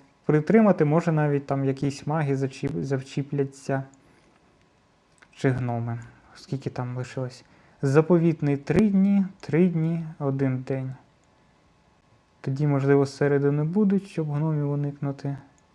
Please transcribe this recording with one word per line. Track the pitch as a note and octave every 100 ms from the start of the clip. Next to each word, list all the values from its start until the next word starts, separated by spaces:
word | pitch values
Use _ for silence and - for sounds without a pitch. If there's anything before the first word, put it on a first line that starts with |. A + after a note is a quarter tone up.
| _ _ -
притримати, | D3+ D3+ A3 G#3+ - D3
може, | D#3+ E3+
навіть | D#3 D3+ C#3+ C#3
там | C#3 C3+
якісь | C3+ C#3+ C#3 -
маги | D#3+ C#3+ C3+
зачіп-, | C3+ - C#3+ E3+
завчіпляться. | C#3+ C3+ C3 - C#3 C#3+ C3+ - - C3+ C3 _ _ _ _ _ _ _ _ _ _ _ _ _ _ -
Чи | C#3
гноми. | B2 B2 A#2+ A#2 A#2 A#2 - _ -
Скільки | - C3+ C3+
там | - B2 B2
лишилось? | B2 - B2+ - _ _ _ -
Заповітний | C#3 C#3+ D#3 F3 E3+ D#3+ C#3+ C#3
три | C#3+ D3+ A3
дні, | F#3+ G3 G3+ F#3 -
три | - D#3 F#3
дні, | D#3+ D#3+ E3 D#3+ D#3+
один | C#3+ C3+ C3+ B2+
день. | B2+ C3+ C3 C3 _ _ _ _ _ _ _ _ _ _ _ _ _ _
Тоді, | - C3+ D3
можливо, | C#3 C#3 C#3 C#3
з | -
середи | C#3+ C#3+ C#3+
не | D3
будуть, | D#3 F#3+ G3+ G3 G3
щоб | - D3+
гномів | C#3+ D#3+ D3+ C#3+
уникнути. | C#3+ C#3+ C#3+ C#3 C#3 C#3 C3+ - _ _